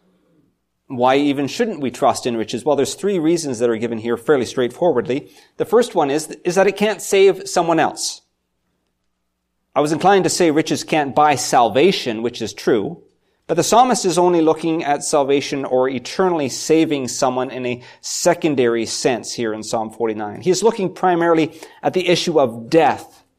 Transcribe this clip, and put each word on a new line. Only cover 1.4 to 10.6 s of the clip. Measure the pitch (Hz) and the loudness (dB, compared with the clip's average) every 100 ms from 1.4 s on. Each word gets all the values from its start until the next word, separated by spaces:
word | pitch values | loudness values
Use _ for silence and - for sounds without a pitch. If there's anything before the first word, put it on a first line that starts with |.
| 139 | -4
shouldn't | - 233 175 | -2 -4 -2
we | 135 | -6
trust | - 135 113 131 | 0 0 0 -2
in | 117 | -4
riches? | 107 120 | -4 -4
Well, | 156 139 | 0 0
there's | 127 | 0
three | - 196 196 | -2 -4 0
reasons | 156 170 156 117 | 0 0 -2 -2
that | 120 | 0
are | 113 | 0
given | 113 113 | -4 -6
here | 113 117 | -4 -4
fairly | - 147 113 | 0 0 0
straightforwardly. | - 123 123 175 127 104 135 - - _ _ | -4 -4 0 0 0 -2 -6 -6 -20 _ _
The | 151 | 0
first | 220 240 180 | 2 2 0
one | 143 | 0
is, | 143 151 147 | -2 -6 -8
is | 180 175 | -4 2
that | 190 | 0
it | 202 | 2
can't | 214 190 | -2 -2
save | - 196 196 190 - | -2 4 4 4 -4
someone | - 165 - | -2 0 2
else. | 113 - - - _ _ _ _ _ _ _ _ _ _ _ _ _ _ _ - | 0 -2 -10 -10 _ _ _ _ _ _ _ _ _ _ _ _ _ _ _ -2
I | |
was | 147 | 0
inclined | 156 180 202 175 | 2 4 4 2
to | |
say | - 175 | 2 2
riches | 147 | 2